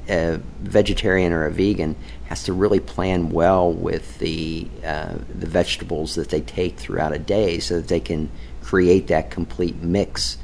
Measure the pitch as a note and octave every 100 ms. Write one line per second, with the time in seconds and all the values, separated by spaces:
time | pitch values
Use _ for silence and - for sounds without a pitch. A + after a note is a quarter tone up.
0 | - F2+ E2 D#2+ - - F#2+ G#2 G2+ G2
1 | G#2 F#2 F2 E2 D#2 E2+ G2 F#2+ D#2 D#2
2 | - - - - - F#2 G#2 G2 - -
3 | F#2 F2+ E2 E2 E2+ F#2+ F2 E2+ E2+ E2
4 | - - E2 D#2+ D#2+ E2 - - D#2+ D2+
5 | D#2 E2 - - E2 F2 E2+ - - D#2+
6 | D#2 E2 D2 D#2+ D2+ - F2+ - - F#2+
7 | D#2 D2 D#2 G2+ G2+ E2+ - F2 E2 E2+
8 | - D#2+ D#2 - - - - F#2+ F2 F#2
9 | - D#2+ - - D#2+ - F2 E2 E2+ F#2+
10 | F#2+ - - -